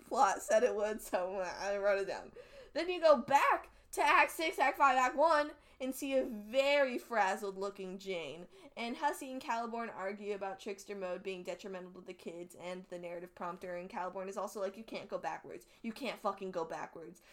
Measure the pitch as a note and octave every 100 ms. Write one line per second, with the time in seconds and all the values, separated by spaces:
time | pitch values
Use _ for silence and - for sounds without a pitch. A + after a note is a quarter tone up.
0 | - A#3 G#3+ F#3+ - A3 A3+ G3+ G#3+ A3
1 | - G3+ F3+ G3 F3+ C3+ F#3+ G3+ G3+ G3
2 | F#3+ B2+ - - - - - - E4+ F4+
3 | D#4+ C4+ A3+ C#4 C#5 G#4 - - - -
4 | D4 E4 D4+ - D#4+ - B3+ B3+ C#4 B3+
5 | B3+ C4 D#4+ D4+ D4 - _ - C4 C4
6 | C#4+ C4+ C4 G#3+ G#3 B3+ C#4 C#4+ C4+ B3
7 | - A#3 F#3+ G#3 G#3 F#3+ G3+ G3 F#3 F#3
8 | F#3+ F3+ D3+ D#3 F3+ - D4 - A#3 A#3+
9 | D4+ D4 C#4 C4 D4+ A#3 A#3 A#3 A3+ -
10 | F#3+ G3+ G#3 G3+ G3 F#3+ - G3+ - G3+
11 | F#3 F3+ F#3+ F#3 F3+ F3 G#3 F#3 F3+ F3+
12 | F#3 F#3 - E3+ F3 - F3 F#3 F#3 F3
13 | F3 F3 F3+ - F3+ F3+ F#3 F3 F#3 G#3+
14 | F#3 F#3+ F#3+ G3 G3 G#3+ G3 G3+ A3+ -
15 | G3 F#3 D#3+ D#3+ C#3+ - - _ A3+ A3
16 | C4 E3+ G#3 G3+ F#3+ F3+ E3 D#3+ D#3 -
17 | D#3+ F#3 _